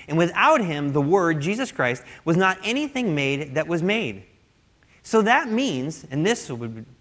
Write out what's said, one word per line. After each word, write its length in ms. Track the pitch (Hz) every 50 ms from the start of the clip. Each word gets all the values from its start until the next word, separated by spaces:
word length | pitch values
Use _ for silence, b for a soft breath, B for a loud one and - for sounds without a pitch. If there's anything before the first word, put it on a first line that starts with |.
| B -
and 100 | 147 165
without 440 | 175 170 170 190 208 285 - 285
him, 320 | 208 170 156 147 143 143 139
the 80 | 151
Word, 400 | 143 143 175 202 180 165 160 151
Jesus 300 | 139 170 208 233 269 -
Christ, 320 | - - 139 123 120 - B B B B B
was 120 | 160 170 180
not 220 | 190 190 185 185 -
anything 520 | 202 233 277 302 277 277 262 247 214 156
made 400 | 143 139 135 139 139 156 147 131
that 120 | 156 156 156
was 140 | 170 170
made. 420 | 160 185 208 226 208 127 104 98 98 - _ _ _ _ _ _ _ _ _ _ b b b b b
So 180 | - - 220
that 280 | 208 214 240 285 330 247
means, 560 | 214 226 277 262 160 127 127 151 160 - - -
and 140 | 131 143 160
this 240 | 202 240 233 - -
would 360 | 139 117 120 117 113 113 110 - - _